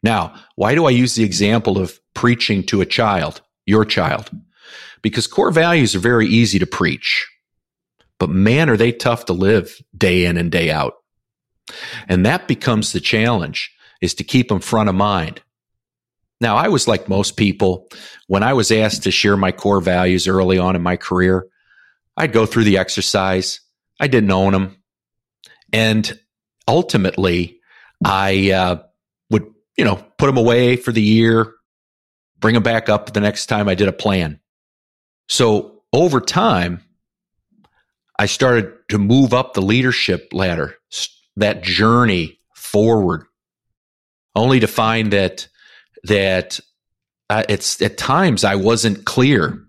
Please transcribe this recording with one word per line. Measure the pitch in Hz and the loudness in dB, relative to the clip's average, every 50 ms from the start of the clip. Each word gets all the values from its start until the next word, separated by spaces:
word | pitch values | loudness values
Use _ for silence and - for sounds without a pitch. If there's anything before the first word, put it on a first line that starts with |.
Now, | - 110 113 101 85 80 - - - _ _ | 0 0 0 0 -2 -4 -10 -20 -20 _ _
why | - 95 107 139 | -2 0 0 2
do | 160 165 | 2 2
I | 143 | 2
use | 127 120 127 120 - | 4 2 2 0 0
the | 117 113 | 0 0
example | 104 90 85 101 101 110 117 107 - 95 98 | 0 0 0 0 2 0 0 0 0 -2 -2
of | 92 85 - _ _ _ | -2 -4 -8 _ _ _
preaching | _ - - 120 120 117 - - 107 98 92 | _ -2 0 0 0 0 0 -2 -2 -2 -2
to | - - 101 | -2 0 -2
a | 92 | 0
child, | - - - 117 107 101 92 78 - - - _ _ _ _ _ | 0 0 0 0 0 0 0 -2 -4 -8 -12 _ _ _ _ _
your | - 101 110 107 | 2 2 2 2
child? | 107 - - 87 78 - - 110 - - - - _ _ _ _ - - - - - - _ | 2 0 -2 0 -2 -2 -4 -6 -12 -18 -20 -20 _ _ _ _ -20 -20 -20 -20 -20 -20 _
Because | - 110 107 123 110 | -6 -4 -4 -4 -6
core | - - - 226 349 | -4 -2 0 0 2
values | 165 165 165 170 170 165 131 104 - | 2 2 2 2 2 2 2 2 0
are | 92 | 0
very | 87 117 123 117 110 | 0 2 2 2 2
easy | - 101 117 120 104 95 95 | 4 4 2 2 2 2 -2
to | 90 | -2
preach, | - - - 92 80 71 - - - - - - - _ _ _ _ _ _ _ _ _ _ _ _ _ _ _ _ _ _ | -2 -4 -2 -2 -2 -2 -4 -4 -4 -4 -4 -4 -8 _ _ _ _ _ _ _ _ _ _ _ _ _ _ _ _ _ _
but | 87 80 | -4 -2
man, | 82 95 98 107 120 147 165 151 | 0 2 4 4 4 4 4 2
are | 117 | 2
they | 101 117 120 | 2 2 0
tough | 117 - - 127 117 110 - | 0 -2 -2 -2 -2 -2 -2
to | - | -6
live | 92 87 95 98 110 104 87 - - - - _ _ | -4 0 2 2 2 2 0 -4 -14 -20 -20 _ _
day | - - 92 90 90 87 | -2 0 2 2 2 2
in | 87 87 | 0 0
and | 87 87 87 | -2 -2 -2
day | 80 87 82 80 | -2 -2 -2 -2
out. | 76 78 69 64 - _ _ _ _ _ _ _ _ _ _ _ _ _ _ - - - - - - - - | -2 -2 -4 -6 -8 _ _ _ _ _ _ _ _ _ _ _ _ _ _ -20 -20 -18 -18 -16 -16 -18 -6
And | - 92 90 92 | -2 0 2 2
that | 113 151 185 - - | 2 0 -2 -2 -4
becomes | 131 - - 131 117 107 107 - | -6 -2 0 0 0 0 -2 -4
the | - - | -6 -6
challenge, | - - - 107 110 120 120 101 80 73 - - - - _ _ _ - _ _ | -4 -2 0 0 0 0 0 -2 -4 -6 -8 -10 -12 -12 _ _ _ -20 _ _
is | - 87 - | -6 -6 -4
to | - - | -6 -8
keep | - - 131 123 - | 0 0 0 2 2
them | 104 90 | -2 -4
front | - - - 110 107 104 | -2 -2 -2 0 0 0
of | 92 | 0
mind. | 92 101 104 101 92 82 80 - - _ _ _ _ _ _ _ _ _ _ _ _ _ _ _ _ _ _ _ _ | 0 0 0 0 -2 -4 -6 -10 -16 _ _ _ _ _ _ _ _ _ _ _ _ _ _ _ _ _ _ _ _
Now, | 120 117 104 | -2 0 0
I | 117 160 220 | 0 0 0
was | 196 131 - | 0 0 0
like | - 110 92 - - | 0 -2 -2 -2 -2
most | 95 98 101 - - | -2 -2 -2 -4 -2
people, | - 110 101 90 - 104 92 90 87 - _ - - - - - - _ | 0 0 0 0 0 0 -2 -2 -2 -8 _ -20 -20 -20 -20 -20 -20 _
when | _ 95 98 | _ -2 0
I | 104 123 | 0 0
was | 139 127 107 - | 0 0 0 2
asked | 113 110 110 107 104 - - | 2 2 2 0 -2 -4 -4
to | 98 | -4
share | 92 - - 104 101 101 | -2 0 0 2 2 2
my | 98 92 | 0 -2
core | 92 - - 101 101 98 | -2 -2 -2 0 0 2
values | 85 92 90 90 92 92 92 90 - 92 | 0 0 0 0 2 2 0 0 0 0
early | 95 95 92 92 92 92 | 0 0 2 2 2 2
on | 90 92 92 | 2 0 -2
in | 87 | -2
my | 87 87 90 87 | -2 -2 -4 -4
career, | - - 90 90 92 92 92 90 92 - _ _ _ _ _ _ _ _ _ _ _ _ _ | -4 -4 -2 0 2 2 2 0 -2 -6 _ _ _ _ _ _ _ _ _ _ _ _ _
I'd | - 156 151 | -4 -4 0
go | 104 117 110 | 2 2 0
through | 104 - 117 113 | 2 2 2 2
the | 104 98 95 | 4 4 2
exercise. | 92 - - - 95 - - 101 95 95 92 95 92 - - - _ _ _ _ _ _ _ _ | 0 -2 -4 -6 -4 -2 -2 -2 0 0 -2 -2 -4 -4 -10 -12 _ _ _ _ _ _ _ _
I | 147 | -2
didn't | 147 131 120 107 98 | 2 2 2 2 2
own | 95 95 98 98 95 | 2 2 2 2 2
'em. | 95 95 92 - _ _ _ _ _ _ _ _ _ _ _ _ _ _ - _ _ _ _ | 0 -2 -4 -10 _ _ _ _ _ _ _ _ _ _ _ _ _ _ -20 _ _ _ _
And | - 113 113 110 107 110 107 - - - _ _ _ _ _ _ _ _ _ | -2 0 0 2 0 0 -2 -4 -8 -14 _ _ _ _ _ _ _ _ _
ultimately, | - 123 165 180 - - 117 95 92 - - 95 92 87 87 87 85 - _ _ _ _ _ - _ _ _ | 0 0 0 0 0 0 0 0 0 -2 0 0 0 0 0 -4 -6 -10 _ _ _ _ _ -20 _ _ _
I, | - 98 98 95 98 98 98 98 98 98 | -2 0 0 0 0 0 0 0 2 2
uh, | 95 95 92 90 90 87 - _ _ _ _ _ _ _ _ _ | 2 2 0 0 -2 -4 -8 _ _ _ _ _ _ _ _ _
would, | 110 107 - - _ _ _ _ _ | -2 -2 -2 -4 _ _ _ _ _
you | - - | -2 0
know, | 104 98 101 - _ _ | 0 -2 -2 -8 _ _
put | - - 139 | -2 0 2
'em | 131 123 | 2 2
away | 113 120 117 120 123 120 127 | 2 4 4 4 4 2 0
for | 123 - - | 0 -2 -2
the | 117 110 | 0 0
year, | 107 104 110 113 113 113 113 113 110 110 _ _ _ _ _ _ _ _ _ _ _ _ _ _ _ _ _ _ | 2 4 4 4 4 4 4 2 0 -2 _ _ _ _ _ _ _ _ _ _ _ _ _ _ _ _ _ _
bring | - 110 117 | 0 2 2
'em | 117 | 2
back | 101 117 113 113 - - | 2 2 0 0 0 0
up | 104 104 - - | 0 0 -2 -4
the | - 104 | -4 -2
next | 104 104 104 - - | -2 -2 -2 -4 -6
time | - 113 104 104 101 | -4 -2 0 0 0
I | 92 | 0
did | 90 104 | 0 0
a | 98 | -2
plan. | 87 - - 107 98 92 85 78 73 - _ _ _ _ _ _ _ _ _ _ _ _ _ _ _ _ _ - | -2 -2 -2 -2 0 0 -2 -4 -6 -12 _ _ _ _ _ _ _ _ _ _ _ _ _ _ _ _ _ -8
So | - - 127 113 107 104 - - - _ _ _ | -2 0 2 2 2 0 -2 -6 -16 _ _ _
over | - 135 165 180 139 127 | 0 2 2 2 2 0
time, | - - - 170 214 226 143 90 87 87 87 87 _ _ _ _ _ _ _ _ _ _ _ _ _ _ _ _ _ _ _ _ _ _ _ _ _ _ _ - | -2 0 -2 0 0 2 0 0 -2 -4 -6 -10 _ _ _ _ _ _ _ _ _ _ _ _ _ _ _ _ _ _ _ _ _ _ _ _ _ _ _ -4
I | 104 | -2
started | 101 - - 135 127 123 117 104 - - _ _ _ | -2 0 0 2 2 2 2 0 -4 -10 _ _ _
to | 107 104 | -2 -2
move | 101 101 117 135 139 120 120 | 2 4 4 4 4 4 2
up | 123 135 - | 0 -2 -2
the | - 101 | -4 -2
leadership | 95 98 110 127 127 127 123 - - - 92 80 - _ | 0 2 2 2 2 0 0 -2 -2 -2 -2 -4 -4 _
ladder, | - 90 98 92 85 82 71 73 - _ _ _ | -4 -2 -2 -2 -2 -4 -4 -8 -8 _ _ _
s-, | - - - - _ _ _ _ _ | -12 -12 -12 -12 _ _ _ _ _
that | 98 104 104 - - | -2 0 0 -2 -4
journey | 85 92 92 92 107 110 117 120 123 113 98 87 82 78 - _ _ _ _ | -6 -6 -2 0 2 2 4 4 2 2 0 0 -2 -6 -10 _ _ _ _
forward, | - - - - 104 107 113 117 110 98 87 87 80 - _ _ _ _ _ _ _ _ _ _ _ _ _ _ _ _ _ _ _ _ _ _ | -20 -14 -4 0 0 2 4 2 2 2 0 -2 -4 -8 _ _ _ _ _ _ _ _ _ _ _ _ _ _ _ _ _ _ _ _ _ _
only | 101 113 127 135 123 | -2 0 2 2 2
to | 110 | 2
find | 104 - - 113 110 113 113 110 104 | 0 0 -2 -2 0 0 -2 -2 0
that, | 101 98 95 92 - - - _ _ _ _ - - - _ _ _ - - | 0 0 0 0 -4 -8 -18 _ _ _ _ -20 -20 -20 _ _ _ -20 -4
that, | 90 104 98 98 95 92 92 90 - - - _ _ _ _ _ _ _ _ _ _ _ _ _ _ | -2 0 0 2 0 0 -2 -4 -6 -12 -16 _ _ _ _ _ _ _ _ _ _ _ _ _ _
uh, | 107 110 - - | -2 -2 0 -2
it's, | 104 95 - - - - | -4 -4 -4 -6 -4 -2
at | 90 104 - - | -4 -4 -4 -6
times | - - 131 160 190 175 120 92 | -4 -2 0 2 2 0 0 0
I | - 101 98 | 0 0 0
wasn't | 98 95 110 117 113 113 113 101 - - | 0 0 0 0 0 0 -2 -2 -2 -6
clear. | - - - 123 139 143 107 80 76 - - - | -4 0 0 2 2 2 2 0 -2 -6 -10 -16